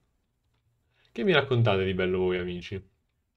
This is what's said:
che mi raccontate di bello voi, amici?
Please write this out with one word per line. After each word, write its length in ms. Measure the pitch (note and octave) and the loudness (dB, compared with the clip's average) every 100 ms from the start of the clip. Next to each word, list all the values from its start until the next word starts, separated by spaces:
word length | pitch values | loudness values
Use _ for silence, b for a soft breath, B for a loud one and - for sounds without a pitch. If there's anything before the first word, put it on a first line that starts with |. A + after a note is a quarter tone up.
| _ _ _ _ _ _ _ _ _ _ _ | _ _ _ _ _ _ _ _ _ _ _
che 120 | - | -4
mi 80 | G#3 | 2
raccontate 520 | D3+ A#2+ A#2+ A2+ F#2+ | 2 2 2 2 2
di 100 | F#2+ | 0
bello 240 | F#2 F#2 F#2 | 0 0 0
voi, 200 | F#2 F2+ | 0 -2
amici? 580 | F2+ F2 - F#2+ - _ _ _ _ | -4 -10 -10 -12 -14 _ _ _ _